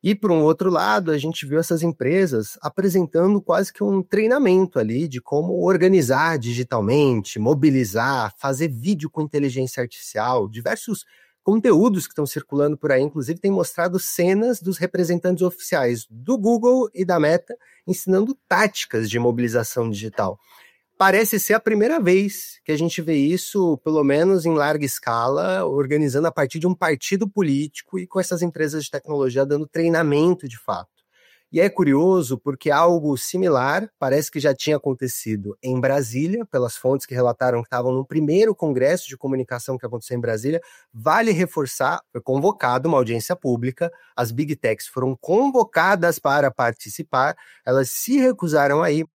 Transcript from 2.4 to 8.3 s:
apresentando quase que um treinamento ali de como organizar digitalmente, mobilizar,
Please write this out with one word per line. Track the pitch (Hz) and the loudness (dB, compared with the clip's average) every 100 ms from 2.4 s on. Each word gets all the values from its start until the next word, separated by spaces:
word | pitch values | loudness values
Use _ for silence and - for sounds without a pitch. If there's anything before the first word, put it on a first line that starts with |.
| 104 - | -4 -8
apresentando | 151 - 196 185 165 - 180 208 | -8 -2 2 2 2 2 4 2
quase | 196 175 196 | 2 0 0
que | - | -4
um | 202 196 | -2 0
treinamento | 185 202 220 262 240 185 185 135 | 0 0 2 2 4 4 4 0
ali | 110 120 165 | -2 -2 -4
de | 123 | -6
como | - 143 170 180 175 | -4 -2 0 0 2
organizar | 185 185 190 123 131 165 160 | 4 4 4 4 2 2 0
digitalmente, | 117 120 123 120 101 139 143 117 95 - | -2 -4 -2 -2 2 4 4 2 -2 -2
mobilizar, | 110 151 151 135 113 101 123 135 110 | 0 4 4 2 0 0 0 0 -2